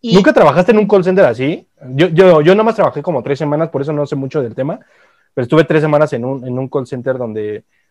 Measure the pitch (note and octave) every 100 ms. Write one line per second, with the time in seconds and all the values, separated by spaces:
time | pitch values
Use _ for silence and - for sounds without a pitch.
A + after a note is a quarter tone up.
0 | A#3 F#3 G#3 C#4+ E3+ C#3 F3+ G#3+ G#3 G#3
1 | F3+ F#3 D#3+ A2+ C3+ F#3 _ _ C3 C3
2 | F3 E3 F#3 D#3+ D3+ G3+ A3 A3 D#3 D3
3 | C#3+ D3+ B2 C#3 D3 D3+ D#3+ C#3 C#3 D3
4 | D3 C#3+ C3+ D#3 A#2+ G#2+ C3+ G#3 _ _
5 | _ _ _ - B2 D#3 D#3 E3+ D3+ D3+
6 | D3+ B2+ B2 C3+ B2+ B2 C3 D3 B2+ B2+
7 | B2+ B2+ A#2+ G#2+ G#2+ G#2 _ _ _